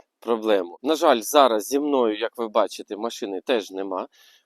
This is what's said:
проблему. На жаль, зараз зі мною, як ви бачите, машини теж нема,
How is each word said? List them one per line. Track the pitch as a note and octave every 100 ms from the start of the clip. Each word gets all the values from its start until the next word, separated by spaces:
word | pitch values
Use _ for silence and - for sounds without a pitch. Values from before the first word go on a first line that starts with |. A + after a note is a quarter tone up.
| _ _
проблему. | A2+ A#2 A2 G2+ F2 F2
На | C3 D#3
жаль, | D#3+ A#2+
зараз | G#2 D3 C3 A2 F#2+
зі | C#3
мною, | D3 C#3 A#2 G#2+
як | A2+ -
ви | A2+
бачите, | A2 G2 - - G2+
машини | A2+ - G#2 F#2
теж | - A#2+ F#2
нема, | F#2+ G2 F#2 A2+ _ _ _